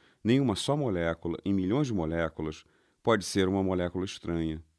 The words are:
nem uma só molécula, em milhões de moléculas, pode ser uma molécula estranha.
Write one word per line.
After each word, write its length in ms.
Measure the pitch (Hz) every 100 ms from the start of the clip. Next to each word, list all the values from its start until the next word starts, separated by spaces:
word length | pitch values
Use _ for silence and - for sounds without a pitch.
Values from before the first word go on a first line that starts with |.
| _ _ 107
nem 140 | 127
uma 160 | 135 95
só 200 | - 147
molécula, 600 | 131 92 82 82 85 82
em 100 | 95
milhões 320 | 98 92 127 139
de 80 |
moléculas, 680 | 104 78 82 82 - 78 78 - _ _ _
pode 200 | - 110
ser 220 | 92 101 92
uma 160 | 98
molécula 420 | 95 92 87 92
estranha. 560 | 95 - 82 85 80 80 -